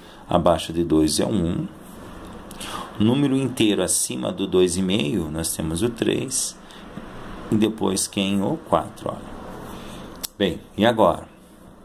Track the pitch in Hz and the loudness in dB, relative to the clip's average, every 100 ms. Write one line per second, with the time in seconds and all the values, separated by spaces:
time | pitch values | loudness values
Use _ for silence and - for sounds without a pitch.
0 | - - - 87 85 80 - 85 82 78 | -20 -18 0 2 4 4 0 -2 4 4
1 | 78 76 - 107 82 92 165 - - - | 4 2 0 2 0 0 -4 -10 -18 -16
2 | - - - - - - - - - - | -16 -16 -16 -16 -16 -14 -10 -10 -10 2
3 | 107 135 143 135 131 127 110 92 90 - | 4 4 4 2 0 2 2 4 2 0
4 | - 123 113 92 95 92 92 87 92 98 | -2 -4 -4 -4 2 4 4 4 0 2
5 | 147 110 78 80 82 - 80 85 117 113 | 2 0 -2 -4 -4 -2 -2 0 -2 0
6 | 101 104 127 - - - - - - - | 0 0 -2 -4 -4 -8 -18 -18 -16 -14
7 | - - - - - 107 107 - 98 95 | -14 -14 -14 -12 -2 2 2 2 0 0
8 | - - 98 101 95 165 - 82 - - | -2 -2 0 0 0 -2 2 2 2 -8
9 | - - - - - - - - - - | -8 -8 -10 -14 -14 -14 -14 -14 -14 -14
10 | - - - - 98 76 - - 110 110 | -14 -12 -10 0 0 0 -8 2 4 6
11 | 95 76 - - - - - - | 6 4 -4 -20 -20 -20 -20 -20